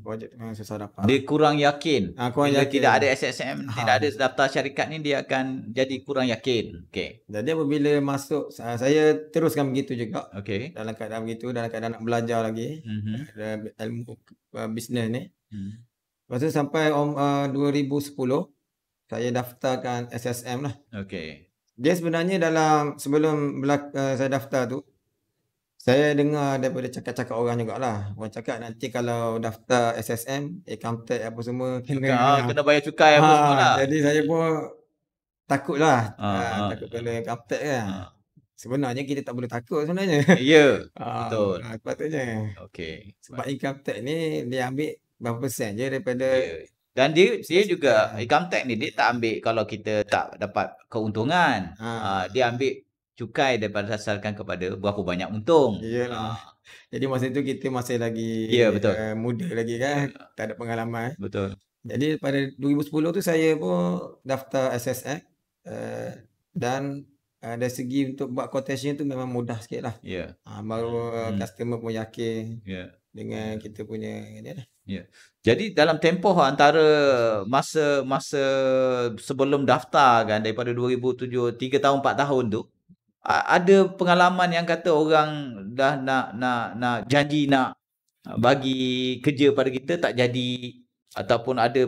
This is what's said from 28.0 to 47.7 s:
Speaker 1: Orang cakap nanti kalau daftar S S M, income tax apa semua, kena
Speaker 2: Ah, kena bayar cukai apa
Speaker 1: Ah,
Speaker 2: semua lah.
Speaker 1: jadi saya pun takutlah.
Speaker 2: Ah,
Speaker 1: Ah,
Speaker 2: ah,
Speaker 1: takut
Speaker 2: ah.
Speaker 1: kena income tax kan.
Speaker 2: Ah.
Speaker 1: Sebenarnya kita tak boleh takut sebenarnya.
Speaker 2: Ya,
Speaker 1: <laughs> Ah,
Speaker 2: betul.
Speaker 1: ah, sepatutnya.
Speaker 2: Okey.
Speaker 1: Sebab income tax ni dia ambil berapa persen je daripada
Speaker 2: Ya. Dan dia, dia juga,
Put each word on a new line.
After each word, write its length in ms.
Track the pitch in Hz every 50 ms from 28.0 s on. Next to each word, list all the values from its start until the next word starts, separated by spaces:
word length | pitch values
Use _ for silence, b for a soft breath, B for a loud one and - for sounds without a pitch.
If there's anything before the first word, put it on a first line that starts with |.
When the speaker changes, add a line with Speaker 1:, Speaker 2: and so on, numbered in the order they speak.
| 101 101 101 107
Speaker 1:
Orang 160 | 110 107 -
cakap 240 | 117 113 - 127 113
nanti 320 | 117 117 113 - 139 123
kalau 480 | 107 123 120 120 117 117 117 113 113 113
daftar 560 | 113 113 110 - _ - 127 120 117 117 117
S 160 | 113 110 -
S 160 | 120 113 -
M, 400 | - 135 143 143 147 175 - -
income 400 | - 117 - - 120 117 113 113
tax 160 | - 123 117
apa 180 | 107 113 113 117 117
semua, 320 | 123 123 127 127 127 127 123
kena 320 | 123 - 143 135 131 135
Speaker 2:
Ah, 280 | 131 120 123 139 143 135
kena 240 | 123 123 143 147 143
bayar 160 | 143 147 147
cukai 300 | 143 156 147 - 160 156 151
apa 80 | 147
Speaker 1:
Ah, 140 | 156 151 151 147
Speaker 2:
semua 160 | 147 147 139
lah. 200 | 135 - 151 120 135
Speaker 1:
jadi 180 | 135 135 151 156
saya 180 | 143 143 147 156 143
pun 240 | 143 165 165 165 165 160 151 - - - - _ _ _ _ _ _ _ _ _ _ _ _ _
takutlah. 720 | - 139 139 - - 151 139 156 160 135 120 113 104 - -
Speaker 2:
Ah, 80 | 107
Speaker 1:
Ah, 160 | 104 98 95 - 113 110 104
Speaker 2:
ah, 100 | 104 101 110
Speaker 1:
takut 140 | 107 - -
Speaker 2:
ah. 20 |
Speaker 1:
kena 180 | 113 117 117 120 117
income 280 | 117 - 101 120 123 -
tax 140 | - 139 113
kan. 240 | 131 151 135 123 110
Speaker 2:
Ah. 220 | 98 95 95 92 - - _ _ _ _ _ _ _ _
Speaker 1:
Sebenarnya 460 | - - 113 127 143 143 123 120 135 143
kita 160 | 135 143 139
tak 120 | - - 120
boleh 100 | 123 123
takut 400 | 117 120 120 - - - 151 151
sebenarnya. 400 | 160 175 185 196 190 156 147 143 - 185 120
Speaker 2:
Ya, 240 | 127 139 160 156 147 135 110 85 82 -
Speaker 1:
<laughs> 100 | - -
Ah, 320 | - 117 117 117 117 113
Speaker 2:
betul. 320 | 113 110 104 98 92 87
Speaker 1:
ah, 160 | - 113 113 113
sepatutnya. 480 | - 127 131 - 156 151 160 143 127 120 110 110 107 104 95 90 90
Speaker 2:
Okey. 480 | - - - 85 80 80 78 - 98 - _
Speaker 1:
Sebab 220 | _ - 123 127 117
income 320 | 131 139 131 139 135 135 139 -
tax 120 | - 113 104
ni 140 | 117 139 156 165 160 156 156 156
dia 240 | 131 123 127 131 123
ambil 240 | 127 131 135 151 - - - _ _ _
berapa 220 | - - 120 117 120
persen 320 | 135 135 - - 123 107
je 140 | 98 110 131
daripada 400 | 135 135 135 190 - 123 247 262
Speaker 2:
Ya. 400 | 262 262 127 - - 165 - - - _ _ _ _
Dan 200 | - 127 131 147
dia, 260 | 156 160 190 240 233 190
dia 240 | - - 156 185
juga, 480 | 214 185